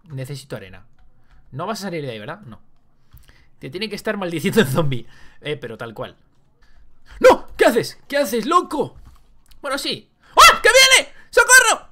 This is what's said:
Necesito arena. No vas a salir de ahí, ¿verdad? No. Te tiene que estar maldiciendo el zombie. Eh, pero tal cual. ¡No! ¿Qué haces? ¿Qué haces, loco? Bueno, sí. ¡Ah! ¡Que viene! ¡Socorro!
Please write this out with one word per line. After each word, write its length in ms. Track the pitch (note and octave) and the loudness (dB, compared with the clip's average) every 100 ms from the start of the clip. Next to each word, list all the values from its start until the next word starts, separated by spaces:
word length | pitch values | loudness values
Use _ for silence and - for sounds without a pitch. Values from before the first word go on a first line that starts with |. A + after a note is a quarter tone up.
Necesito 520 | _ C3+ C3 C#3+ - A#2 | _ -14 -14 -14 -14 -18
arena. 320 | F#2+ F#2+ - _ - _ _ - _ | -18 -20 -20 _ -20 _ _ -20 _
No 140 | C3 F#3 | -12 -10
vas 140 | G#3+ | -10
a 40 | |
salir 200 | G3 E3+ | -10 -10
de 80 | C#3 | -10
ahí, 80 | A2 | -12
¿verdad? 220 | G#2+ F#3+ | -14 -16
No. 200 | C#3 G2+ - _ _ _ _ - - _ _ _ | -20 -20 -20 _ _ _ _ -20 -20 _ _ _
Te 100 | C#3+ | -16
tiene 200 | F3 G#3+ | -12 -10
que 60 | G3+ | -8
estar 220 | - G#3 | -8 -6
maldiciendo 440 | F3+ E3+ F3+ A3+ | -6 -4 0 0
el 60 | C3+ | 0
zombie. 400 | C3 D3+ B2+ - - - - | 0 0 -2 -8 -20 -20 -16
Eh, 160 | C#3 D3 | -12 -12
pero 200 | B2 A2 | -12 -14
tal 160 | A#2+ | -14
cual. 240 | G#2+ A2 - _ _ _ _ _ - - - - - | -14 -16 -18 _ _ _ _ _ -20 -20 -20 -20 2
¡No! 280 | B4+ - - - | 4 4 -2 0
¿Qué 80 | F4+ | 2
haces? 340 | A#3 - - - | 2 -4 -12 -6
¿Qué 100 | C#4+ | -4
haces, 280 | C#4+ A#3 A#3 | -2 -4 0
loco? 500 | F4 - D4+ D#3 - - - _ _ _ - | 0 0 -6 -8 -10 -20 -20 _ _ _ -14
Bueno, 160 | C#4+ C4+ | -8 -8
sí. 340 | C#4+ A3+ _ _ _ - | -8 -10 _ _ _ 6
¡Ah! 260 | D#5+ - | 6 6
¡Que 80 | G#4+ | 2
viene! 420 | B4 C5 C5 - - - | 4 4 4 0 -16 -2
¡Socorro! 600 | - A#4 B4 A#4 - - | 0 6 6 6 -2 -6